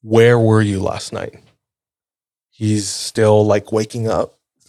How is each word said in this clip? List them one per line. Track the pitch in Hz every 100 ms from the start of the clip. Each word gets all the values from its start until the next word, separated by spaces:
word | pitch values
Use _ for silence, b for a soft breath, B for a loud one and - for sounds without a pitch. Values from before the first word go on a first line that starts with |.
"Where | 110 113 117 120
were | 113 110
you | 107 95
last | 95 - -
night?" | 107 - - _ _ _ _ _ _ _ _ _ _ _
He's | _ 107 107 101
still, | - - - 107 107
like, | 107 101 -
waking | 110 107 123 110
up, | 87 - _ _ _